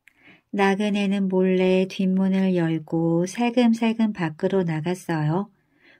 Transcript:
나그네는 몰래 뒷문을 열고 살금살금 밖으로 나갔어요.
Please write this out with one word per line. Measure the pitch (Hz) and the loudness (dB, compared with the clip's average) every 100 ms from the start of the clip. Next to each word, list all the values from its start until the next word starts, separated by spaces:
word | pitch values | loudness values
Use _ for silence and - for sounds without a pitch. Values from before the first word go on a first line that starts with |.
| _ _ - - _ | _ _ -20 -20 _
나그네는 | 202 196 196 208 208 202 202 190 | -2 0 0 0 0 0 0 0
몰래 | 185 185 185 185 185 190 | 2 2 2 2 2 0
뒷문을 | - 190 185 190 190 190 180 | -2 0 0 0 2 2 2
열고 | 165 160 156 165 165 165 180 | 0 -2 -4 -2 0 0 -2
살금살금 | - 240 240 240 226 226 220 220 | -2 -2 2 2 2 0 0 -2
밖으로 | 196 160 156 185 190 | -2 -6 -4 -2 0
나갔어요. | 170 156 160 180 - 160 151 170 208 _ _ _ _ _ | 0 -2 -4 -6 -4 -2 0 -2 -4 _ _ _ _ _